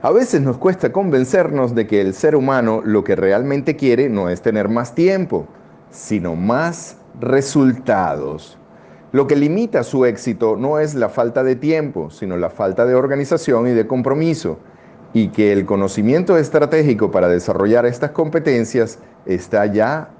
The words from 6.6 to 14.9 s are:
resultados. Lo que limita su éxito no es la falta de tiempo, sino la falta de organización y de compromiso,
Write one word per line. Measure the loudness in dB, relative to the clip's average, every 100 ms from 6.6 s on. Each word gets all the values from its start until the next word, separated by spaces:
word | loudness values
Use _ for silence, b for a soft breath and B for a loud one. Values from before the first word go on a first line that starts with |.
| -2 -6 -16 -20 -20 -10
resultados. | 0 0 2 2 2 2 0 0 0 -4 -6 -10 -14 -20 -20 B B B B
Lo | 0 2
que | 2
limita | 2 0 -2 -2
su | -2 2 2
éxito | 0 -6 -2 -2 0
no | -2 -2
es | -2
la | -2 -2
falta | -2 -2 0
de | 0 0
tiempo, | 0 -2 -4 -8 -10
sino | -10 -6 -4
la | -6
falta | -2 -2 0 2
de |
organización | 2 0 -2 -2 -2 0 0 2
y |
de | 0 0
compromiso, | -2 -2 0 0 -2 -6 -8 B B B